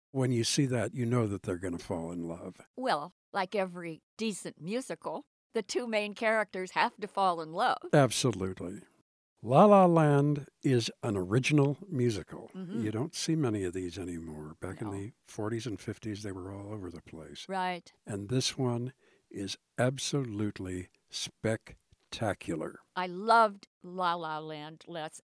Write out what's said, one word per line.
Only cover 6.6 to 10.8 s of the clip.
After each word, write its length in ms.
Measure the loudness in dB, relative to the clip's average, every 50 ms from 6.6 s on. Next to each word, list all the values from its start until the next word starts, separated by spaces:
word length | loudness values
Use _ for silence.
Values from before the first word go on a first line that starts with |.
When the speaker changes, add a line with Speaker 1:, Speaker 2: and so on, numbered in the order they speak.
| -8 -2 2
Speaker 2:
have 240 | 2 2 2 0 -4
to 80 | -10 -6
fall 320 | -2 2 2 2 2 0
in 120 | -4 -6 -2
love. 260 | 0 0 2 0 0 0 4 6
Speaker 1:
Absolutely. 880 | 6 6 6 4 2 2 0 0 0 -2 -4 -4 -6 -8 -8 -8 -10 -14 -18 _ _ _ _ _ _ _ _ _ _ -2
La 220 | 4 8 8 10
La 220 | 10 10 10 10
Land 600 | 8 8 8 8 8 6 6 6 4 2 0 -4 -8 -10 _ 2
is 280 | 4 4 4